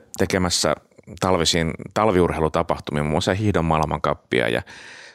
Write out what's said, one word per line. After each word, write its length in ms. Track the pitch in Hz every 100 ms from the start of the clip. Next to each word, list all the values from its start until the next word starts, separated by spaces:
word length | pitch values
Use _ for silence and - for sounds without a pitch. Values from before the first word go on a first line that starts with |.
| - -
tekemässä 560 | 92 98 90 - 80 - _ _ - -
talvisin, 500 | 95 92 82 87 82 - -
talviurheilutapahtumia, 1080 | - 110 90 85 76 78 85 85 78 - 73
muun 80 | 76
muassa 240 | 76 101
hiihdon 300 | 98 107 92
maailmankappia, 840 | 82 80 78 76 73 71 - 64 58
ja 140 | 58 - - - - -